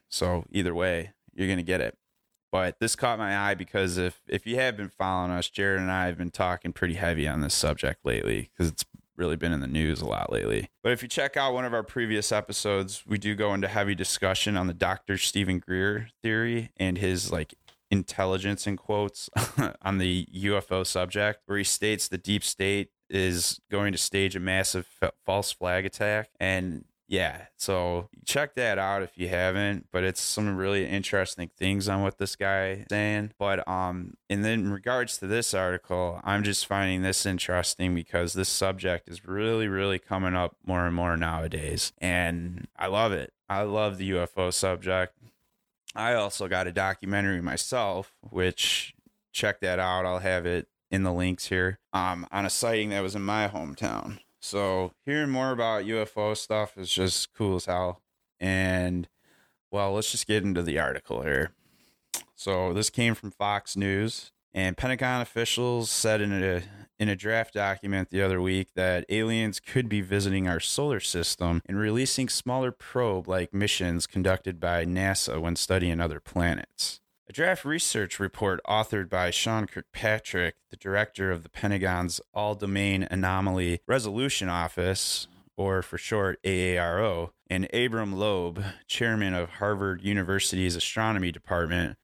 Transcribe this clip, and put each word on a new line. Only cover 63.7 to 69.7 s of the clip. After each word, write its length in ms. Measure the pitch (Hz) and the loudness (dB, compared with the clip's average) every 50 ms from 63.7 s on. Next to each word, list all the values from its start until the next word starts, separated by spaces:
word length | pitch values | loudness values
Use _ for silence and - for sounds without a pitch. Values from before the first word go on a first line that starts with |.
| - | -4
News, 540 | 98 98 98 98 98 107 113 - - - - - _ _ _ - | -2 0 2 2 2 0 -2 -4 -6 -12 -16 -20 _ _ _ -4
and 220 | 95 95 92 87 | -2 0 0 0
Pentagon 440 | - - 127 127 110 135 127 127 123 | -2 -2 -2 -2 0 0 0 0 -2
officials 680 | 120 - - 113 117 - - 120 123 123 120 120 113 113 | -2 -2 -2 -2 0 0 0 0 0 0 0 0 -2 -2
said 300 | - - - 110 110 107 | 0 0 2 4 4 4
in 120 | 104 104 98 | 2 2 0
a, 300 | 95 92 95 90 90 90 98 - - - - _ - | 2 2 2 2 0 -2 -6 -12 -20 -20 -14 _ 0
in 80 | 107 104 | 0 0
a 80 | 98 | 0
draft 360 | 92 101 107 113 113 110 - - | 0 0 0 0 0 0 0 -2
document 580 | 104 101 98 98 - - 101 98 95 90 - | 0 0 0 0 -2 -2 -2 0 0 0 0
the 120 | - 98 98 | 0 2 2
other 180 | 95 92 90 | 4 2 2
week 280 | 92 92 92 95 92 - - | 2 2 2 0 0 -2 -2
that 280 | 90 92 92 90 87 - - | 0 2 2 2 0 0 0
aliens 500 | 101 110 110 113 117 113 110 107 95 - | 0 0 2 2 2 2 0 0 -2 -6
could 300 | - - | -6 -2